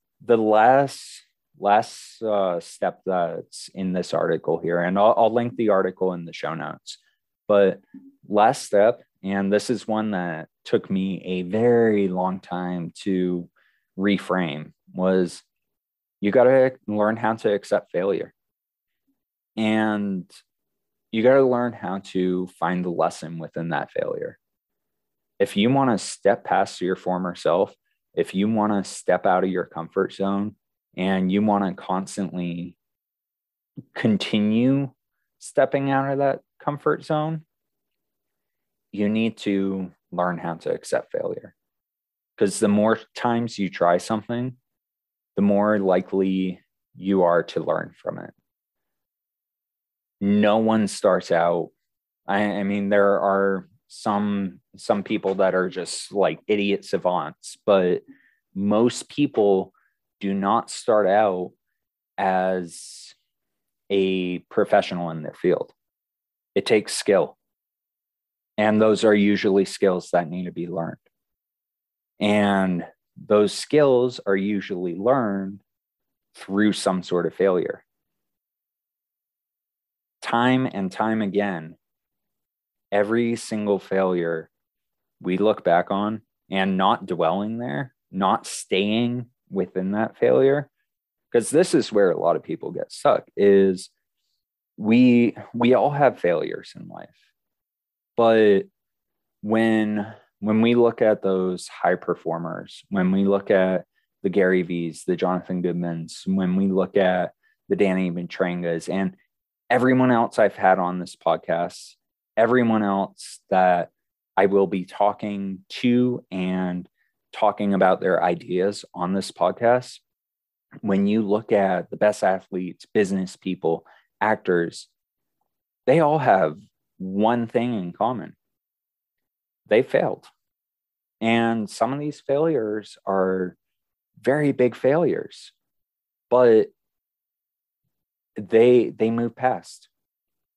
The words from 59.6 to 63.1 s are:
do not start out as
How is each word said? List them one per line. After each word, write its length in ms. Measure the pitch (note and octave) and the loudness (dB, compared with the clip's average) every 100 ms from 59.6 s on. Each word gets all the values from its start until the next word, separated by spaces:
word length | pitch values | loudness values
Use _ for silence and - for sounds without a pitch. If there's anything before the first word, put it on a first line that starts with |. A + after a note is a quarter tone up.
| G2 _ _ _ _ - | -2 _ _ _ _ -8
do 120 | G2 | -4
not 380 | G2 G2 A2 - | -2 0 0 -2
start 360 | - - G#2+ F#2+ | -8 0 2 4
out 460 | G#2 G#2+ F2+ F2+ _ _ _ _ _ _ - | 2 2 0 -6 _ _ _ _ _ _ -6
as 960 | G2 F#2 F#2 F#2 F2 - - - - | -2 0 0 -2 -6 -14 -20 -20 -20